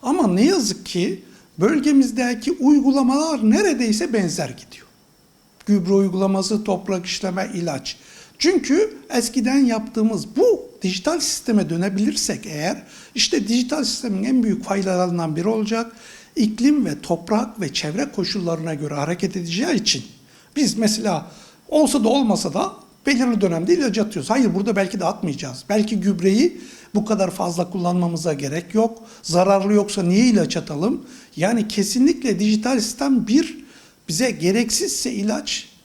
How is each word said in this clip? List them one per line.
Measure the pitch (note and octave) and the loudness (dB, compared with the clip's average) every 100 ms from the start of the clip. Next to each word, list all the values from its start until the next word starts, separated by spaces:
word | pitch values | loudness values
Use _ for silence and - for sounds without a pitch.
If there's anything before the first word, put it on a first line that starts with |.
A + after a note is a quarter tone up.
Ama | B3 E4+ A#3+ | -2 0 2
ne | F3+ C4 | 4 4
yazık | F#4+ G3+ - - | 4 0 -6 -6
ki | F3+ F3+ F#4+ - - _ - | -4 -4 -4 -12 -20 _ 0
bölgemizdeki | G3+ D#4 D4 C#4 B3 A3 B3 A#3+ - | 0 2 4 4 4 0 -2 -2 -4
uygulamalar | - C4+ D4 C4 C#4 B3 C#4 D#4+ C#4+ G#3+ | 0 4 6 4 2 2 2 0 2 4
neredeyse | D4 G#4 B3 A#3+ G#3+ E4+ | 4 4 2 0 0 0
benzer | A3 F3+ - C#3+ | 0 0 -2 -6
gidiyor. | - - - - _ _ _ _ _ _ _ - | -8 -18 -20 -20 _ _ _ _ _ _ _ 0
Gübre | G#3 F3 | 0 4
uygulaması, | G3 G3 F#3 G3 G3 F#3+ G#3+ | 2 2 0 0 0 0 -2
toprak | G#3+ F#3 - F#3 F3+ | -2 -4 -2 -6 -4
işleme, | - F#3+ F3+ F#3+ | -6 -4 -4 -6
ilaç. | F3+ E3+ C3+ - - - - - _ | -4 -4 -6 -8 -14 -18 -20 -20 _
Çünkü | E4 F#4 - D4+ A4 - - | 2 2 2 2 2 -2 -4
eskiden | B3 A#3 C4+ A#3 C4+ | -2 0 0 2 4
yaptığımız | B3+ A3+ A3 - A3 G#3 - - | 4 2 -2 0 0 0 -4 2
bu | B4 G#4 - - | 4 2 -2 -6
dijital | F#3 F#3 - E4 | -6 -2 -2 -2
sisteme | - - - G#3+ D#3+ | -2 -4 0 0 2
dönebilirsek | E3 F#3+ F#3+ A3 - - D#3 - | -2 -2 0 -2 -2 -4 -6 -8
eğer, | D3+ E3 G#3+ - - - B3 | -6 -6 -6 -12 -20 -14 -4
işte | - D#4+ G3+ | 0 0 0
dijital | A#3+ B3 D4+ | 0 0 -2
sistemin | C#4 - A#3+ F#3+ | -4 -4 -4 -4
en | G#3+ C4 | 0 0
büyük | A3 F#3 | 2 -2
faydalarından | - G3 F#3+ F3+ F3+ F3 E3 D3+ | -2 -2 0 0 0 -2 -2 -2
biri | F3+ | -2
olacak. | A3 G#3+ A3+ A3+ - - - - - | -2 -2 -2 -4 -10 -20 -20 -12 -2
İklim | A3 G#3+ B3+ D4+ G3 | 0 2 2 2 0
ve | D3 | -4
toprak | - E3+ F3+ G#3+ A#3+ A3 | -4 -6 0 -2 -2 -6
ve | D#3+ | -6
çevre | - D3+ E3+ C#4 | -4 -6 -4 -6
koşullarına | - F3 G#3 E3+ E3 D#3+ | -4 -4 -4 -4 -4 -4
göre | D#3 D3+ | -6 -6
hareket | D3 D3 F3+ G3 F#3+ | -4 -4 -2 -4 -4
edeceği | F3 E3+ D#4 | -4 -4 0
için | C#4+ - B2+ A2 - _ - _ - | 0 0 -4 -6 -18 _ -20 _ -2
biz | C4 G#3 | 0 2
mesela | G#3+ G#3+ A3 E3 - - - _ - | 0 0 -2 -2 -6 -20 -20 _ -2
olsa | D4+ D4 C#4+ | 2 4 4
da | A3 | 2
olmasa | C#4 A#3+ G3+ F3 | 2 2 0 0
da | F#3 F#4+ - - _ - | -2 -4 -6 -20 _ -2
belirli | C4 B3+ A3 | 2 2 2
dönemde | F#3+ E3 F#3 | 2 0 2
ilaç | F4+ C4+ G3+ | 2 2 0
atıyoruz. | G#3+ E3+ C#3 | -2 -4 0
Hayır, | A#3+ A#3 E3+ | 2 2 2
burada | G#3 G3+ | 0 0
belki | F#3+ G#3+ | -2 -2
de | E3 | -4
atmayacağız. | D#3 F3 C3+ C3+ B2 - | -2 -6 -6 -8 -12 -2
Belki | G#3 G#3+ G#3 | 0 0 0
gübreyi | F3+ F3 F#3 G3+ E4+ - - - - G#3 | 0 2 2 4 2 0 -20 -20 -4 -4
bu | G#3+ | 0
kadar | G#3 F#3 | 0 0
fazla | F3 F3 E3+ F3 | -2 -4 -2 -4
kullanmamıza | F#3+ F3 F3+ F3 E3+ E3 | -2 -2 0 0 -2 -4
gerek | D3 C#3 D#3 F3 | -4 -4 -6 -2
yok. | G#3+ A3 A3+ - - | 0 0 -2 -20 -18
Zararlı | - E3 F#3 G3 G3 | -2 2 4 4 4
yoksa | G#3 G3+ - | 2 2 0
niye | F3 F#3+ B3 | 2 4 6
ilaç | G#3 D#3 E3+ | 4 2 -2
atalım? | - D3 F#3+ E4+ - - - - | -6 -4 -2 -2 -8 -20 -18 -4
Yani | F3+ A#3 G#3 | 0 0 -2
kesinlikle | - G3 B3 C#4 F4 C4 F#3 | -2 -2 2 2 2 -2 0
dijital | G#3 G#3+ B3 C4 | 0 0 0 -2
sistem | - - C#4 B3+ F#3 | -2 -4 0 0 2
bir, | B3+ - - - - - _ - | 2 2 -8 -20 -20 -20 _ -8
bize | D#3+ B3+ | -2 -2
gereksizse | E3 E3+ G3+ A#3 - G4 - B3 | 0 0 0 0 -2 -4 -4 -6
ilaç | A3+ G3+ B3+ - - - _ | -4 -4 -4 -6 -8 -10 _